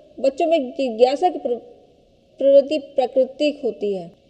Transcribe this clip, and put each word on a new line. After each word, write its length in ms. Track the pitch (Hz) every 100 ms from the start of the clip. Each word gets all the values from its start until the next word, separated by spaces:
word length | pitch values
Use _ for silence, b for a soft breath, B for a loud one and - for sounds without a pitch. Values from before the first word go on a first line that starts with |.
| _ -
बच्चों 280 | 262 269 330
में 240 | 330 247
जिज्ञासा 580 | - 262 220 247 277 359
की 100 | 302
प्र-, 220 | 254 233 - - _ _ _ _ _ -
प्रवृत्ति 380 | 277 277 269 311
प्राकृतिक 840 | - - 247 269 254 - 294 294
होती 300 | 233 202 208
है। 180 | 190 170 - _